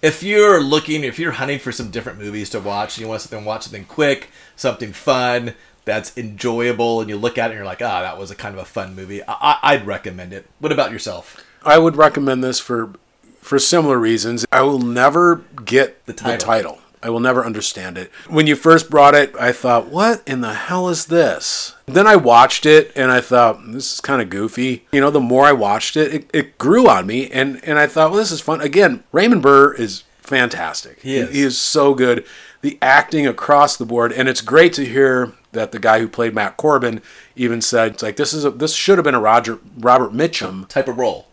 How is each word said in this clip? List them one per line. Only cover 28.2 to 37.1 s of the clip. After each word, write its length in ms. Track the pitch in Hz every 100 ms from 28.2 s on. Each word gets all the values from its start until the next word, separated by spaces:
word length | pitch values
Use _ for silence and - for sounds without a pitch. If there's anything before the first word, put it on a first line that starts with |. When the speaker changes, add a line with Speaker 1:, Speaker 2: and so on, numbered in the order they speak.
Speaker 2:
this 100 | 208
is 100 | 160
fun." 200 | - 156
Again, 420 | 147 180 190 120 _
Raymond 320 | 151 220 214
Burr 300 | 139 139 139
is 300 | 139 113 95 _ _ - 135
fantastic. 640 | 120 - 80 76 - -
Speaker 1:
He 140 | 131 135
is. 140 | 123
Speaker 2:
He 120 | 139
is 160 | 139 123
so 360 | - 151 143
good. 300 | 135 127 120 - - - _
The 160 | 139 -
acting 460 | 127 143 - 160 143
across 500 | 113 - 147 143 -
the 80 | 117
board, 260 | 120 120
and 160 | 120 131
it's 120 | 127
great 320 | 110 151 170
to 100 | 170
hear 480 | 131 127 135 127 120 _ _
that 200 | 113 110
the 60 | 113
guy 200 | 110 110
who 80 | 113
played 260 | - 117
Matt 220 | 110 98 -
Corbin 460 | 151 139 120 110 -